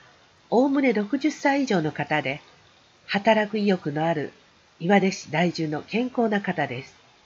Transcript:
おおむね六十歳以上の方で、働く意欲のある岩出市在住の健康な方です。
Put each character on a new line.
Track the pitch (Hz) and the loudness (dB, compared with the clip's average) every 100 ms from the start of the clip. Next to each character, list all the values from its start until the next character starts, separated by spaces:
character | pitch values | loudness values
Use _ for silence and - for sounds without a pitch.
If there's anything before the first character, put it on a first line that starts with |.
| - _ _ _ _ | -16 _ _ _ _
お | 220 | 2
お | 277 | 4
む | 277 | 4
ね | 269 | 2
六 | 208 208 269 | 2 0 -2
十 | 302 | -2
歳 | - 285 277 | 0 0 0
以 | 254 | 2
上 | 185 | 0
の | 151 | 0
方 | - 151 151 | -4 -2 -2
で、 | 131 147 - - _ _ _ _ - | -2 -8 -12 -20 _ _ _ _ -6
働 | 196 226 214 208 | 0 2 2 2
く | 220 | 0
意 | 202 | 0
欲 | 185 156 | 0 -2
の | 147 | -2
あ | 165 | 0
る | 151 131 - _ _ _ _ | 0 -4 -10 _ _ _ _
岩 | 165 202 | 2 4
出 | 190 | 4
市 | - - | -2 -4
在 | 156 175 | 0 0
住 | 160 156 | -2 -4
の | 151 | -6
健 | - 214 247 | -4 -4 -2
康 | - 226 | -2 0
な | 202 | 0
方 | 202 175 135 | -2 -4 -4
で | 123 | -6
す。 | - - _ _ | -12 -20 _ _